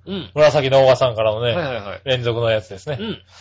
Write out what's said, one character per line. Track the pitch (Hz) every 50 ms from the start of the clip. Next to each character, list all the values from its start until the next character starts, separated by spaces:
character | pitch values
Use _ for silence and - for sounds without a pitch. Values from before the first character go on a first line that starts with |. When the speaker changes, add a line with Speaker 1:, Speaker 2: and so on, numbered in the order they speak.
| _ 165
Speaker 1:
う |
ん。 | 196 190 143 104 _
Speaker 2:
紫 | 147 151 147 123 151 135 131
の | 131 135 135
お | 131
ば | 127
さ | - 135 127
ん | 113
か | 107
ら | 110 110
の | 107 110 120
ね、 | 120 113
Speaker 1:
は | 175
い | 165 139
は | 127
い |
は | 113 101 101 92 -
い。 | _
Speaker 2:
連 | 135 131 123 120
続 | 120 113 117
の | 117 113
や | 113 107 98
つ | -
で | 98 95
す | - 151
ね。 | 143 120
Speaker 1:
う | 208
ん。 | 226 170 107 _ _ _ -